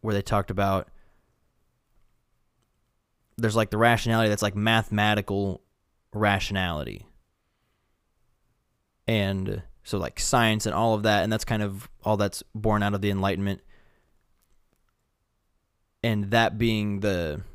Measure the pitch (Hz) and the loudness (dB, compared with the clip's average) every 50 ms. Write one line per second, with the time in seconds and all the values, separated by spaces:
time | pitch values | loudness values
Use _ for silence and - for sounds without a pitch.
0 | - - 107 101 98 - - 104 98 - 98 92 98 98 95 95 - - - - | -2 0 -2 -2 0 0 0 0 0 0 -2 0 0 2 0 0 -2 -6 -16 -20
1 | - _ _ _ _ _ _ _ _ _ _ _ _ _ _ _ _ _ _ _ | -20 _ _ _ _ _ _ _ _ _ _ _ _ _ _ _ _ _ _ _
2 | _ _ _ _ _ _ _ _ _ _ _ _ _ _ _ _ _ _ _ _ | _ _ _ _ _ _ _ _ _ _ _ _ _ _ _ _ _ _ _ _
3 | _ _ _ _ _ _ _ - 117 110 107 113 110 107 - 107 113 117 117 113 | _ _ _ _ _ _ _ -2 -2 0 2 2 0 0 2 4 4 4 4 4
4 | - 117 113 113 113 107 104 104 - 104 98 104 104 113 113 113 110 - 107 104 | 2 0 2 2 4 2 2 2 0 -2 0 0 0 2 2 2 0 0 0 0
5 | 104 104 107 104 98 - 101 98 101 98 92 - _ _ _ _ _ _ _ _ | 2 2 2 0 -2 -2 -2 -2 -2 -2 -4 -6 _ _ _ _ _ _ _ _
6 | _ _ - 107 107 104 101 98 - - 101 95 92 87 82 76 67 58 50 50 | _ _ -4 0 2 2 2 2 0 -2 -2 -2 -2 -2 -2 -4 -6 -8 -10 -14
7 | - _ _ _ _ _ _ _ _ _ _ _ _ _ _ _ _ _ _ _ | -16 _ _ _ _ _ _ _ _ _ _ _ _ _ _ _ _ _ _ _
8 | _ _ _ _ _ _ _ _ _ _ _ _ _ _ _ _ _ _ _ _ | _ _ _ _ _ _ _ _ _ _ _ _ _ _ _ _ _ _ _ _
9 | _ - 113 107 101 98 98 95 95 98 101 - - - - _ _ - - 101 | _ -2 0 0 2 0 -2 -2 -4 -4 -6 -8 -8 -14 -20 _ _ -6 -6 -4
10 | 82 - - - - - - 123 117 110 107 107 - 110 - 85 110 117 110 104 | -4 -6 -6 -4 -2 2 2 4 4 4 2 0 -2 -2 0 0 2 2 0 2
11 | 104 110 104 101 90 104 110 110 - - 120 107 107 101 98 98 - - - - | 2 2 2 2 2 2 0 -2 -2 -2 -2 -2 -2 -4 -6 -8 -14 -18 -20 -8
12 | - - 107 101 101 101 - - - _ _ 110 107 110 104 104 101 101 101 98 | -2 0 2 2 2 0 -2 -6 -16 _ _ -2 0 2 2 2 2 0 0 0
13 | 98 101 98 98 95 98 95 87 98 98 98 - _ - - - _ _ _ _ | 0 0 0 0 0 0 0 0 -2 -4 -4 -6 _ -20 -20 -20 _ _ _ _
14 | _ _ _ _ _ _ _ _ _ _ _ _ _ _ _ _ _ _ _ _ | _ _ _ _ _ _ _ _ _ _ _ _ _ _ _ _ _ _ _ _
15 | _ _ _ _ _ _ _ _ _ _ _ _ _ _ _ _ _ _ _ _ | _ _ _ _ _ _ _ _ _ _ _ _ _ _ _ _ _ _ _ _
16 | - 117 110 104 101 98 104 117 113 107 - 110 117 113 110 107 104 104 101 101 | -2 0 0 0 0 2 2 2 2 2 2 0 0 0 0 0 -2 -2 -4 -2
17 | 98 104 95 90 85 80 73 80 95 - | -2 -2 -2 0 -2 -4 -4 -6 -10 -12